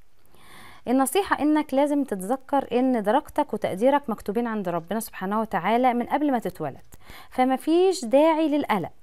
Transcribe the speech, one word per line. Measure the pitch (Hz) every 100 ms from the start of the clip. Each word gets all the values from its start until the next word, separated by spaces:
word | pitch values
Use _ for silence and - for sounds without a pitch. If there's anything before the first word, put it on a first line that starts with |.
| - - - - - - - - -
النصيحة | 262 254 381 381 -
إنك | 294 302 294
لازم | 262 294 294
تتذكر | 269 196 185 262 - 285 -
إن | 247 262 247
درجتك | 202 254 - - 294
وتقديرك | 214 - 185 247 277 277
مكتوبين | 208 - 202 240
عند | 220 180
ربنا | 170 165 214
سبحانه | - - 190 214
وتعالى | 214 190 175 233 254
من | 240 254
قبل | 294 294
ما | 247
تتولد، | 196 - 151 - - - - - -
فما | - 254 262
فيش | - 330 381 370
داعي | 233 262 311 311 320
للقلق. | 294 - 208 147 -